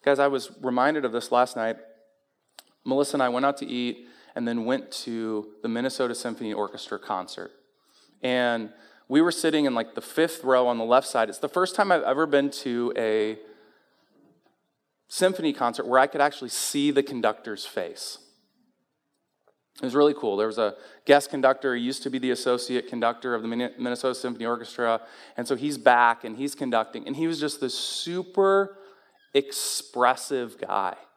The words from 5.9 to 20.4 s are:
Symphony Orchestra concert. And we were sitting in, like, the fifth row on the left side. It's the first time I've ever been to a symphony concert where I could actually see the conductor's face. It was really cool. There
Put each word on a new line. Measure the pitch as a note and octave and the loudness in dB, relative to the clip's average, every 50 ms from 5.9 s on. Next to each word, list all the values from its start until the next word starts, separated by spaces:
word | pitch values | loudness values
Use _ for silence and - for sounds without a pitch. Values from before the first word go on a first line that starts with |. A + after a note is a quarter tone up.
| B2+ - C3 A#2+ A#2 | -2 -2 -2 -2 -2
Symphony | - - A#2+ A2+ A2+ A#2+ G#2+ | -6 -8 -8 -8 -6 -8 -6
Orchestra | G#2+ G#2+ G#2 G2 - G2+ - - G#2 - | -4 -4 -4 -6 -6 -14 -10 -10 -10 -10
concert. | - - G#2 F#2 F2+ - - - F#2 - - _ _ _ _ _ _ _ _ _ _ _ _ _ | -6 -6 -6 -6 -6 -8 -12 -14 -14 -14 -16 _ _ _ _ _ _ _ _ _ _ _ _ _
And | - B2+ B2 B2 B2 A#2+ A#2 A2+ A2 G#2 - - - - _ _ _ _ | -4 -2 0 2 2 2 0 -2 -4 -8 -12 -20 -20 -20 _ _ _ _
we | C3 D3 | 4 4
were | E3 F3 | 4 4
sitting | E3 - - D#3+ D#3 D3+ D3 | 2 2 0 2 2 4 2
in, | C3+ B2 | 2 2
like, | A#2 A2+ - - | 0 -2 -4 -8
the | A#2 | -12
fifth | - - - D#3 E3 E3+ E3 - - | -12 -4 0 0 0 0 0 -4 2
row | C3 C3 B2+ B2+ | 4 4 6 6
on | B2 A#2+ | 4 2
the | A#2 A2+ | 0 2
left | A#2 A#2+ C3 C3+ - | 4 4 4 4 2
side. | - B2 A2+ G#2+ | 0 0 0 0
It's | G2+ - | -2 -6
the | - C#3 | -6 -2
first | - F3+ F#3 F3+ - | 0 0 0 0 2
time | - G3+ G3 | 0 2 4
I've | F3+ D#3 | 4 2
ever | - A2 C3 C#3+ D#3+ | 2 0 2 2 2
been | D3+ C#3+ C#3 C#3 C#3+ | 4 4 2 2 2
to | C#3 - - B2+ A#2+ A#2+ A#2+ A#2+ - - | -4 -6 -6 -4 -2 -2 -2 -2 -2 0
a | A2+ A2 G#2+ A2 G#2+ G#2+ A2 G#2+ - - - _ _ _ _ _ _ _ _ _ _ _ _ _ _ _ _ _ _ _ _ _ _ _ _ _ _ _ _ _ _ _ | 0 2 2 2 0 0 -4 -8 -14 -20 -20 _ _ _ _ _ _ _ _ _ _ _ _ _ _ _ _ _ _ _ _ _ _ _ _ _ _ _ _ _ _ _
symphony | - - F#3 F#3 F#3 F3+ D#3+ D#3 C#3 | -2 2 2 2 2 2 -2 -2 0
concert | - B2+ A#2+ A#2 - - | 0 -2 -2 0 -2 -2
where | A#2 B2 C3 | 4 6 6
I | C3+ | 6
could | C#3+ - D3 | 6 4 2
actually | C#3+ D3 D3 - C3 A#2+ | 2 2 2 -4 -10 -8
see | - - - - - C#3+ C#3+ D3 | -6 -4 -4 -2 0 2 2 4
the | C#3 C#3 | 4 2
conductor's | C#3 C#3 C#3+ A#2+ A2+ A2 G#2+ - - A2+ G#2 F#2+ - | 2 2 -4 -2 0 0 -2 -2 -10 -12 -10 -10 -12
face. | - - G#2+ F2+ E2 E2+ - - - - - _ _ _ _ _ _ _ _ _ _ _ _ _ _ _ _ _ _ _ _ _ _ _ _ _ _ _ _ _ _ _ - | -8 -6 -6 -6 -6 -8 -12 -14 -14 -14 -16 _ _ _ _ _ _ _ _ _ _ _ _ _ _ _ _ _ _ _ _ _ _ _ _ _ _ _ _ _ _ _ -8
It | - | -8
was | B2+ A#2+ | -2 4
really | D3 D3 D3+ | 4 4 4
cool. | C#3+ C#3+ - A2 G2 | 4 2 -2 -2 0
There | G2 | 2